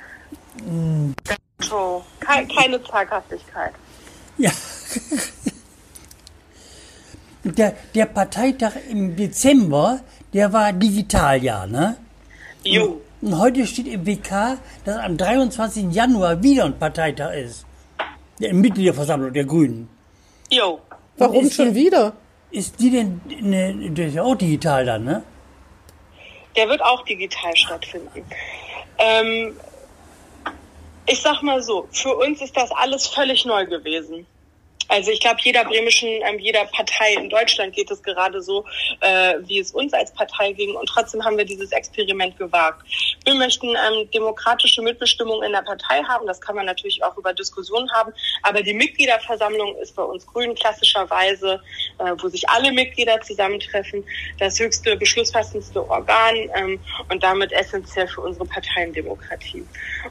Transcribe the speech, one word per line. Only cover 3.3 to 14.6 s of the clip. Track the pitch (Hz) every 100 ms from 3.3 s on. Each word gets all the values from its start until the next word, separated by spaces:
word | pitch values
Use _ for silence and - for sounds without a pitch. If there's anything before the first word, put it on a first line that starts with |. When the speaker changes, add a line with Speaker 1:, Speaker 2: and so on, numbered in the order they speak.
| 175 - - - - - - - - - -
Speaker 1:
Ja. | 202 -
<laughs> | - - - 226 - 302 - - - - - - - - - - - - _ - - - - - - - - -
Der, | 190 190 202 - -
der | 220
Parteitag | 214 202 190 196 262 262 220 262 269
im | 208 190 165
Dezember, | 196 - 269 277 175 143 190 262 - - -
der | 196 202
war | 220 208
digital, | 180 214 202 - 196 147 135
ja, | 123 104 95
ne? | 123 196 247 - - - - - -
Speaker 2:
Jo. | 190 - - 320 - -
Speaker 1:
Und, | 208
und | 165
heute | 247 254 214
steht | - 247
im | 214
W | 180 202
K, | - 196 233 262